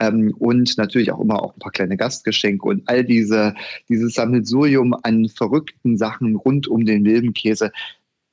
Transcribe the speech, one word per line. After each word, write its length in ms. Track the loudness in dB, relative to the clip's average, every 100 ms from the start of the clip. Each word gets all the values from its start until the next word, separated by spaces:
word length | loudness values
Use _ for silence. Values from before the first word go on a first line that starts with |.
ähm, 340 | 0 2 2 2
und 380 | 2 2 2 0
natürlich 340 | -2 0 0
auch 100 | 0
immer 220 | -2 -2
auch 120 | -4
ein 60 | -10
paar 120 | -10
kleine 240 | -4 -2 -2
Gastgeschenke. 680 | -4 -6 -4 -2 0 0 -2
Und 160 | -2 0
all 160 | 0
diese, 500 | 2 2 2 2 2 -2 -12 -10 -4
dieses 260 | -2 0
Sammelsurium 800 | -2 0 0 0 2 4 4 2 0
an 240 | 0 2 0
verrückten 680 | -2 -2 -2 -4 -4 -2 0
Sachen 400 | -2 -2 -2 0
rund 300 | 0 0 0
um 160 | 0
den 180 | 2 2
Milbenkäse, 680 | 4 2 0 -2 -2 -2 -4 -6 -16 -18 _ _ _